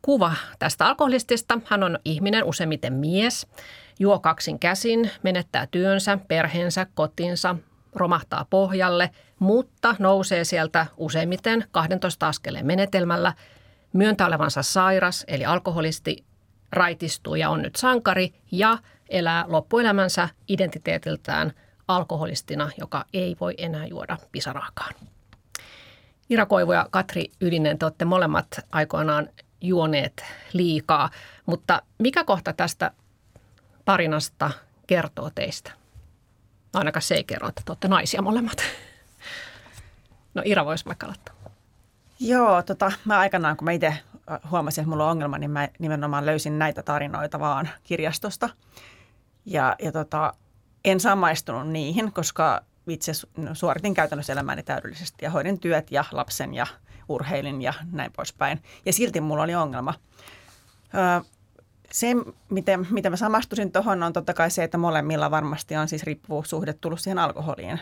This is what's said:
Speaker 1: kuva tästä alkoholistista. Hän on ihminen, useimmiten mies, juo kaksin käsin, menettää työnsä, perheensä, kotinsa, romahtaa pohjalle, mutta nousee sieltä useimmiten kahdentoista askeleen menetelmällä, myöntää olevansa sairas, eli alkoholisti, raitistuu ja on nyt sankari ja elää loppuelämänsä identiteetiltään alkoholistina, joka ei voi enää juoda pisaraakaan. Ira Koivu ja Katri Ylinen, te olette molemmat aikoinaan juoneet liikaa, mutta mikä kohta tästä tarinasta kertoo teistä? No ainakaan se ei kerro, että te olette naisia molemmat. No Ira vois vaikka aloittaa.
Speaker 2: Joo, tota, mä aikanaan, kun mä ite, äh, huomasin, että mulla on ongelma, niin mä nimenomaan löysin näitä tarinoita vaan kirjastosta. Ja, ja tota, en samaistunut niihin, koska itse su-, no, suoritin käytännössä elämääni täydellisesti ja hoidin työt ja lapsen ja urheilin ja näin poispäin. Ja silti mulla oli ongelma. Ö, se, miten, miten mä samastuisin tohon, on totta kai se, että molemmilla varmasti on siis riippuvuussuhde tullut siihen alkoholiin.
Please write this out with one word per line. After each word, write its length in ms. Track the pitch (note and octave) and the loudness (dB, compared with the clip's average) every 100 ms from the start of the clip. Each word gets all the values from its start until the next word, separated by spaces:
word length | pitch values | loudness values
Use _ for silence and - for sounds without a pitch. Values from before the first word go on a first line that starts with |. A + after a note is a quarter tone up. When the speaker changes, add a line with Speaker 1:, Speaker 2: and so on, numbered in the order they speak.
Speaker 1:
kuva 320 | - C#4 E3+ D#3+ - - | 4 4 4 2 -6 -4
tästä 280 | D3 - F#3+ | -4 4 2
alkoholistista. 720 | C#4+ C#4+ B3 B3 A#3 - A#3 | 4 4 4 2 -2 2 -2
Hän 180 | - G3+ | 2 2
on 160 | F#3 E3 | 2 0
ihminen, 400 | D3+ D#3 G3 A3 | -2 0 2 2
useimmiten 480 | E3 - D#3+ D#3 B2 | 0 -2 -2 -2 -2
mies, 540 | C3 D3+ F#3 A#3 - - - - - - - | -2 0 2 2 -2 -10 -18 -20 -20 -20 0
juo 200 | G3 F#3+ | 4 6
kaksin 400 | E3+ D#3 - D#3 | 4 0 -4 0
käsin, 520 | F3 F#3+ A#3 A3+ A3+ - | 0 0 2 2 0 0
menettää 440 | F#3 F3+ F3 - - | 0 0 0 -2 0
työnsä, 520 | F3 F#3+ G3 G3 G3 - | 0 2 2 2 -2 0
perheensä, 580 | D#3+ D#3+ E3+ F3 F3 F#3 | 2 2 0 -2 -2 -2
kotinsa, 600 | - D3+ - F3 F3 F3+ F3 - _ _ | 0 -2 0 -4 0 -2 -2 -8 _ _
romahtaa 520 | G3 F3 E3+ - - - | -2 2 2 0 -6 2
pohjalle, 600 | F#3+ F#3+ F#3+ F3+ F3 F3 - _ _ | 2 4 2 2 2 0 -4 _ _
mutta 580 | F#3+ A#3 B3+ _ A#3 G3+ | 4 4 2 _ 0 4
nousee 460 | F#3+ G3 F3+ F3 | 4 4 2 0
sieltä 420 | E3 F3 D#3+ E3 D#3+ - | 0 0 2 0 0 -4
useimmiten 680 | D3+ D#3+ E3 F3+ A3+ A3+ G#3+ | -2 0 0 -2 0 0 0
kahdentoista 580 | F3 D#3+ F#3 F#3 - D#3+ | 0 0 0 -2 0 -2
askeleen 380 | C#3+ - - C3 | -2 -8 -4 0
menetelmällä, 680 | F#3 G3 G3 F3 E3+ F3 - - - - _ _ | 2 2 2 0 2 0 -2 -18 -20 -20 _ _
myöntää 340 | F#3 G#3+ G#3+ F3+ | 4 4 4 2
olevansa 360 | D#3+ D#3+ C3+ | 2 0 0
sairas, 640 | C3 F#3+ F#3+ F#3+ F3+ - - | 0 4 4 4 2 -2 -6
eli 160 | C#3+ | -4
alkoholisti, 800 | C3+ F3 F3+ E3 D#3+ D#3 - D3 _ _ _ _ _ | 0 0 0 -2 -2 -4 -6 -8 _ _ _ _ _
raitistuu 640 | F3+ F3 E3 E3 - - | 2 2 0 -6 -6 -4
ja 160 | D#3 D#3 | 0 0
on 120 | D#3 | 0
nyt 140 | D3+ - | -2 0
sankari 580 | B3+ B3 A3 F#3 F#3 _ _ | 2 4 2 2 0 _ _
ja 260 | F3+ G#3+ A3+ - _ _ | 2 2 2 -4 _ _
elää 360 | F#3 E3+ E3+ E3+ | -2 0 0 2
loppuelämänsä 800 | D#3+ - A3+ A3+ G3+ F#3 F#3 F3 _ - | 0 2 2 4 4 2 0 -2 _ -4
identiteetiltään 1040 | G3 F#3 D#3 E3 - D#2+ - - - G2+ - _ _ - | 0 0 -2 -2 -2 -2 -6 -2 -2 -2 -4 _ _ -2
alkoholistina, 840 | F#3 D#3+ D#3+ D#3 D3 - C#3+ D3 - | 0 0 -4 -4 -6 -6 -4 -4 -6
joka 240 | D#3+ D3 - | -8 -8 -6
ei 240 | F#3+ F3+ E3+ | -4 -4 -4
voi 140 | F3 - | -6 -6
enää 280 | E3 D#3 D#3 | -8 -6 -8
juoda 300 | E3+ - D#3+ - | -12 -8 -10 -10
pisaraakaan. 640 | C#3 C3+ A#2+ - - - - - _ _ - _ - - - - - _ _ _ | -10 -8 -8 -10 -10 -12 -12 -20 _ _ -20 _ -16 -16 -20 -20 -20 _ _ _
Ira 160 | A3+ G3 | 2 4
Koivu 260 | F#3+ E3+ | 4 6
ja 140 | E3+ E3+ | 4 2
Katri 360 | F#3+ F#3+ F3 - _ | 0 -2 -4 -6 _
Ylinen, 380 | F3 E3 D3+ D3 | 0 4 2 2
te 80 | D#3+ | -2
olette 180 | - | 0
molemmat 420 | E3+ F#3 D#3+ E3 - - - | 2 4 4 0 -2 -14 -4
aikoinaan 560 | D#3+ D#3 D#3 D#3 D3+ D3+ - _ _ | -2 0 0 0 0 -2 -12 _ _
juoneet 640 | F3+ F3+ D#3 D3 C3+ - - - - | 0 2 2 0 -2 -8 -16 -18 -4
liikaa, 580 | F3+ F3 D#3 - D3+ C3+ - - - - | 0 2 0 2 2 2 -4 -20 -12 -6
mutta 360 | E3 - E3+ _ _ | -4 0 0 _ _
mikä 260 | A#3+ F4 | 2 2
kohta 280 | E4+ F#3 - | 2 0 0
tästä 380 | - E3+ - - _ _ _ _ - _ _ _ _ | -2 -4 -2 -6 _ _ _ _ -20 _ _ _ _
tarinasta 640 | - F#3 E3 D3+ - _ D3+ - _ _ - | 2 2 2 0 -4 _ -4 -4 _ _ 0
kertoo 440 | F3+ D#3 - D#3 | 0 0 -8 -10
teistä? 360 | - - - - - _ - - _ _ _ _ _ _ | -6 -6 -8 -14 -20 _ -20 -20 _ _ _ _ _ _
No 60 | F#3 | -2
ainakaan 240 | D3+ D#3+ | 0 -2
se 120 | - | 0
ei 100 | D#3+ | 0
kerro, 240 | - - - | -2 -6 -6
että 140 | - | -8
te 60 | - | -10
olette 180 | - F#3+ | -4 2
naisia 340 | F#3+ - G#3+ | 2 2 -2
molemmat. 400 | G3 A3+ A3+ - - - - - _ _ - - - - - - - - _ _ _ | 0 0 0 -4 -6 -6 -18 -20 _ _ -16 -16 -16 -20 -20 -20 -20 -20 _ _ _
No 80 | G#3 | -6
Ira 200 | G3+ F#3+ | 2 2
vois 220 | D3+ D#3+ - | 2 -4 -6
vaikka 200 | E3 - | -12 -12
aloittaa. 280 | G3 - - - _ _ _ _ _ _ _ | -14 -18 -20 -20 _ _ _ _ _ _ _
Speaker 2:
Joo, 420 | A#3 B3+ A3+ F3+ | 2 4 6 4
tota, 300 | F3 G3 F#3+ G3 | 2 0 0 0
mä 140 | G#3+ G3+ | 2 4
aikanaan, 380 | G3 F#3+ D#3+ D3+ | 4 2 0 0
kun 80 | |
mä 80 | D#3 | -2
ite, 140 | E3+ D#3+ | 2 0
äh, 140 | D3+ - - - D#3 D3+ | 0 -10 -20 -12 -12 -4
huomasin, 320 | F3 D3 D3+ | -2 -2 -4
että 80 | D#3 | -2
mulla 140 | D#3 | 0
on 60 | D#3 | 2
ongelma, 280 | E3 D3 C#3+ | 2 -2 -4
niin 120 | D3 | -4
mä 180 | D3 C#3+ - | -4 -4 -4
nimenomaan 480 | D#3+ D3+ D3 C#3+ D3 | -4 -2 -2 0 0
löysin 320 | D#3 D3+ D3+ | 0 0 0
näitä 240 | D#3 D3 | 0 -2
tarinoita 580 | - D3 C#3+ D3+ D3 D#3 | -4 -4 -2 -6 -6 -4
vaan 280 | D3 C3+ D3 - | -2 -2 -4 -10
kirjastosta. 640 | - E3+ D#3 - G#3 - A#3 - _ - - - _ _ _ _ - | -6 -4 -2 -4 -8 -4 -6 -6 _ -20 -20 -20 _ _ _ _ -6
Ja, 300 | E3 C3 - | 0 0 0
ja 100 | - | -4
tota, 420 | D#3+ D3+ D#3 D3+ - _ _ _ _ | -4 -4 -2 -2 -4 _ _ _ _
en 160 | F#3+ F#3+ | 0 2
samaistunut 680 | G3 G3 E3+ D#3 - A#2 D#3 | 4 4 2 0 -4 -6 -4
niihin, 440 | D#3+ D3 F#3 A3 | -4 -2 -2 -2
koska 500 | F#3+ D#3+ - D#3 G#2+ _ _ - | -4 -4 0 0 0 _ _ -10
itse 240 | D#3+ - | -6 -6
su-, 160 | D#3 - - | -6 -10 -10
no, 180 | D3+ | -10
suoritin 400 | D#3 F3 C3+ G3+ | -2 -2 0 0
käytännössä 380 | F#3 D3+ D3 C#3+ | 0 0 -2 -4
elämääni 300 | C#3 C3+ C3+ | -4 -4 -6
täydellisesti 640 | C#3+ C3+ - D3 F3 - | -6 -6 -8 -12 -14 -8
ja 60 | D3+ | -4
hoidin 300 | E3 E3+ F#3+ | -2 -2 -2
työt 300 | E3+ D#3+ - | 0 0 0
ja 140 | C#3 D3 | -4 -2
lapsen 420 | C#3 - - C3 | -6 -6 -8 -8
ja 120 | B2 A#2+ - - - - | -6 -6 -8 -20 -20 -8
urheilin 540 | C3 C3 C#3 C#3+ C#3 | -6 -4 -4 -4 -4
ja 100 | B2+ C#3+ E3 | -6 -6 -10
näin 200 | E3 C3+ | -8 -8
poispäin. 500 | - - - C#3 D3 - - - | -8 -12 -4 -4 -4 -10 -8 -4
Ja 60 | |
silti 280 | G3+ A#3+ - | 0 0 0
mulla 220 | D#3 D3+ | -2 0
oli 120 | E3 | 0
ongelma. 400 | F3 D#3 B2 C3 D3+ _ - - - - _ _ _ _ | 0 -2 -4 -6 -8 _ -20 -20 -20 -20 _ _ _ _
Ö, 300 | G#3 F3+ F3 - _ _ _ _ _ _ | 0 2 2 -2 _ _ _ _ _ _
se, 180 | - A#3 B3 - - _ | -2 2 0 -2 -16 _
miten, 360 | F#3+ G3 F#3 F3+ | -2 2 0 0
miten 220 | G#3+ F#3 | -2 0
mä 40 | F3 | -2
samastuisin 560 | A3 A3 A#3+ A3 G3 | 0 0 0 -4 0
tohon, 300 | F#3 A3 F#3 | 0 0 0
on 100 | E3+ | 0
totta 220 | E3+ E3 | -2 -4
kai 160 | F3 E3 | 0 0
se, 140 | - | 0
että 140 | E3 E3+ | -2 0
molemmilla 520 | E3+ D#3 D3+ D#3 D3 | 0 0 0 0 0
varmasti 460 | D#3 D3+ D3 - D3+ | 0 -2 -6 -6 -4
on 120 | D3+ | -4
siis 140 | D3+ | -4
riippuvuussuhde 720 | D#3 D3+ - D3 D3 D#3+ F#3 | -6 -10 -6 -6 -4 -6 -6
tullut 280 | D#3 E3 E3+ | -6 -6 -6
siihen 180 | F#3+ F#3 | -4 0
alkoholiin. 600 | D#3+ - D#3 - F2 D#3+ | 0 -2 -6 -6 -8 -10